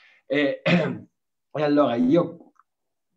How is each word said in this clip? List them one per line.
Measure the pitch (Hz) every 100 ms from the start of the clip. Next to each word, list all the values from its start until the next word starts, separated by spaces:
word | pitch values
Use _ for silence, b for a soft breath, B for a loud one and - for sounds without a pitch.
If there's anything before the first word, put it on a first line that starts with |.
| b b -
E, | 143 139 -
<clears throat> |
e | - 175 143 - - _ _ _ _ 139
allora | 147 147 135
io | 120 127 170 - - - _ _ _ _ _ _